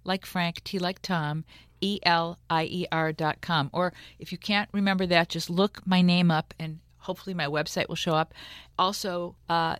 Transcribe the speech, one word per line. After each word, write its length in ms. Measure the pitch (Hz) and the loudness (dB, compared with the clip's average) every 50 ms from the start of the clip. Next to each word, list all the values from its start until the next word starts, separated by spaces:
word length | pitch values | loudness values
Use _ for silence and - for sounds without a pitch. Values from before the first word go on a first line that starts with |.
| - | -4
like 200 | - 185 190 - | -4 -4 -4 -4
Frank, 380 | - - 185 175 170 170 - - | -6 -4 -2 -2 -2 -4 -6 -10
T 140 | - - 190 | -8 -6 -2
like 240 | 180 175 190 - - | -2 -2 -4 -4 -4
Tom, 420 | - 190 165 151 147 151 160 160 - - - - _ _ - | -2 -2 -2 0 -2 -4 -4 -6 -10 -16 -20 -20 _ _ -4
E 180 | - 196 208 190 - | -2 -2 -2 0 2
L 340 | 175 170 170 170 170 170 - _ - | 2 4 4 2 -2 -6 -10 _ -2
I 160 | 165 160 160 | 0 0 0
E 220 | - - 180 175 - - | 0 -2 -4 -4 -2 0
R 200 | 160 160 160 156 | 0 0 0 0
dot 280 | - 160 151 - - | 0 0 -2 -2 -2
com. 300 | - - 170 156 139 147 - | -4 -2 0 0 0 0 -2
Or 200 | 170 180 180 - - - - - - | -2 -2 -2 -2 -8 -20 -20 -18 -18
if 140 | - - 185 | -14 -12 -12
you 60 | 175 | -10
can't 300 | - - 208 202 208 - - | -4 0 0 0 0 0 -2
remember 340 | 208 196 196 190 185 190 | 0 2 2 2 2 2
that, 220 | 180 175 170 170 - | 4 4 4 4 2
just 220 | - 165 - - | 0 -6 -4 -2
look 340 | 175 175 196 208 - - - | 2 2 2 2 0 -4 0
my 140 | 190 185 180 | 2 4 6
name 300 | 180 180 175 180 180 170 | 6 6 6 6 6 4
up 240 | 160 156 - - - - | 4 2 0 -4 -8 -12
and 200 | 160 160 156 165 - _ _ _ | -10 -10 -10 -14 -18 _ _ _
hopefully 340 | - - 185 - - 196 190 | -8 -8 -8 -8 -6 -8 -6
my 120 | 170 151 | -4 -4
website 420 | 143 147 151 156 - - 185 - - | -2 -2 -2 -2 -2 -2 -4 -4 -2
will 60 | - | -4
show 200 | 165 - 180 160 | -4 -2 0 0
up. 200 | 156 165 - - - - - - - - - - - | 0 0 -2 -6 -20 -20 -18 -18 -20 -20 -12 -2 0
Also, 580 | 180 190 208 - - 202 175 175 175 175 175 _ _ - | 0 0 0 -2 -4 -4 -4 -4 -6 -6 -10 _ _ -2
uh, 280 | 170 170 165 160 - - | 0 0 0 0 -2 -4